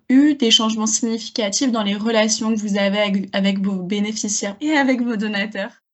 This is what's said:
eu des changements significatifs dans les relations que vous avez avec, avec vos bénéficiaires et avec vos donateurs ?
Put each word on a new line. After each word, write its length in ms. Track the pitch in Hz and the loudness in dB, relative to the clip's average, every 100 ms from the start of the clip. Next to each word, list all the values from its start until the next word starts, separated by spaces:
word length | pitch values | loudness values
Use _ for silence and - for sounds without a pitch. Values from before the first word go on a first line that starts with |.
| - | 2
eu 260 | 262 302 | 4 6
des 160 | 285 226 | 4 4
changements 380 | 220 220 220 220 | 4 4 0 -2
significatifs 840 | - 226 226 - - 202 - 269 | -2 -2 -4 -6 -4 -2 0 0
dans 140 | 226 | 0
les 100 | 202 | -2
relations 580 | 202 220 220 220 - 220 | -2 0 2 2 0 0
que 60 | 220 | -2
vous 180 | 208 196 | 0 0
avez 220 | 196 208 | 0 2
avec, 300 | 208 196 190 | 0 0 -2
avec 320 | 196 196 196 | 0 0 0
vos 160 | 196 185 | -2 -4
bénéficiaires 760 | 175 208 208 220 208 - 202 196 | -4 -2 -2 -4 -6 -4 -6 -4
et 120 | 302 | 0
avec 300 | 302 262 247 | 2 2 0
vos 120 | 240 | -2
donateurs ? 560 | 214 214 202 214 202 220 - _ | -4 -4 -4 -4 -6 -10 -12 _